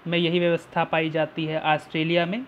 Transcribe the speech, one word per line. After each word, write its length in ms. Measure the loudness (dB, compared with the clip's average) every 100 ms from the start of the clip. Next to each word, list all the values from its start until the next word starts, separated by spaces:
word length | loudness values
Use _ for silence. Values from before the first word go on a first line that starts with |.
| -4
में 120 | 0
यही 200 | 2 2
व्यवस्था 440 | 2 0 -2 -2
पाई 260 | 0 0 0
जाती 340 | 0 -2 -4
है, 160 | -4 -2
ऑस्ट्रेलिया 640 | 0 0 0 -2 0 2 0
में 180 | -4